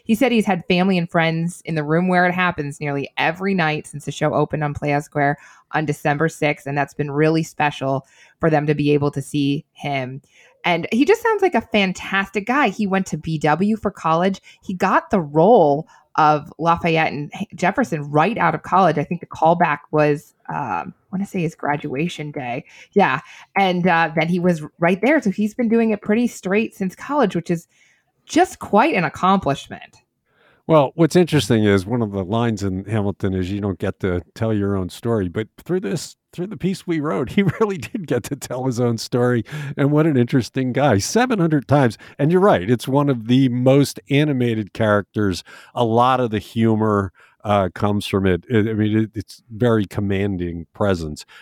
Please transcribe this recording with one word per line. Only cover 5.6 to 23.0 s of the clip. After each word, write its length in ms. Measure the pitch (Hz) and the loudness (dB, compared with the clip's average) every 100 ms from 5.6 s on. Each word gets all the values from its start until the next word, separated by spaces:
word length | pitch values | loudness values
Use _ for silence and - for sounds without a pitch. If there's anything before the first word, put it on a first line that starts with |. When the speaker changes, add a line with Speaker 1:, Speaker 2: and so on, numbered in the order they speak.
| _ | _
Speaker 1:
on 140 | 147 151 | -4 -2
December 420 | 151 156 147 165 | -2 -2 0 0
sixth. 380 | - 151 147 139 | 0 -2 -2 -6
And 100 | 143 | -4
that's 180 | 139 | -4
been 160 | - 147 | -6 -4
really 320 | 139 156 160 | 0 2 2
special 640 | 160 - 147 - 135 135 - _ _ _ | -2 -4 -4 -2 -4 -4 -6 _ _ _
for 100 | 165 | 0
them 160 | 151 151 | 2 0
to 80 | |
be 180 | 147 147 | 0 2
able 180 | 147 143 | 2 0
to 100 | 143 | -4
see 420 | - 151 139 143 - | -6 -2 -2 -2 -6
him. 480 | _ 147 139 127 135 - _ _ _ | _ -8 -6 -8 -12 -18 _ _ _
And 220 | 175 170 - | -2 -2 -2
he 120 | 226 | 0
just 180 | 294 466 | 2 2
sounds 200 | 466 415 | 2 0
like 120 | 370 | 2
a 60 | 233 | 0
fantastic 840 | 226 214 190 180 - 196 196 214 196 | 0 0 0 -4 -4 -4 -2 -6 -2
guy. 220 | 269 247 | 0 0
He 180 | 185 202 | -2 -2
went 200 | 190 190 | -2 -2
to 100 | 156 | -6
B 220 | 165 160 | -6 -2
W 380 | 151 156 208 220 | 0 2 0 -2
for 140 | 208 | -4
college. 500 | - 165 160 190 190 - - | -4 -2 0 0 -2 -12 -18
He 120 | - | -12
got 360 | 185 190 277 - | -4 0 0 0
the 100 | 208 | -2
role 680 | 147 151 180 233 151 143 - _ _ - | 0 4 6 6 6 2 -2 _ _ 2
of 360 | 151 151 147 - | 2 2 -2 -4
Lafayette 520 | 165 170 170 160 160 | 0 0 2 0 0
and 200 | 131 147 - 196 | -4 -10 -10 -12
Jefferson 540 | 175 180 202 247 156 143 | -2 -2 0 -2 -4 -2
right 260 | 147 180 233 | 0 2 2
out 180 | 170 | -2
of 80 | 156 | -2
college. 360 | - 180 180 147 | 0 2 4 2
I 40 | |
think 200 | 151 175 | -2 -8
the 40 | - | -10
callback 520 | - 160 175 165 147 - | 0 2 4 2 -2 -2
was, 420 | 151 151 147 - _ - | 0 2 0 -6 _ -10
um, 440 | 156 131 87 69 | -8 -6 -6 -8
I 140 | - _ | -16 _
wanna 160 | 190 196 | -8 -6
say 140 | 190 | -4
his 140 | 160 | -4
graduation 760 | - - 147 147 131 175 - 151 | -4 -4 -4 -6 -6 -6 -6 -10
day. 360 | 143 123 127 - - - | -10 -8 -8 -10 -20 -2
Yeah. 280 | 202 | 2